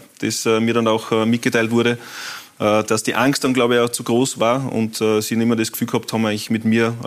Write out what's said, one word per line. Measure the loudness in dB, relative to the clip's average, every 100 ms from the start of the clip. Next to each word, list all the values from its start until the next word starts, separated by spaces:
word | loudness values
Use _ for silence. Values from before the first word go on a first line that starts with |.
| -14 -8
das, | -6 -2 0
äh, | 2
mir | 2
dann | 2 2
auch, | 0 0
äh, | 0 2
mitgeteilt | 2 2 2 2
wurde, | 2 2 0 -6 -14 -14 -14 -16 -2
äh, | 2 2
dass | 2 -2
die | 0 0
Angst | 0 0 0
dann, |
glaub | 2 2
ich, | 2
auch | 0
zu | -2
groß | -2 0 0 0
war | 0 0 -2
und, | -2 -4 -2
äh, | 0 0
sie | 0 0
nicht | 0
mehr | 0
das | -2
Gefühl | -4 -2
gehabt | -2 -2
haben, | -2 -2
eigentlich | -2 -4
mit | -2 0
mir, | 2 2 -2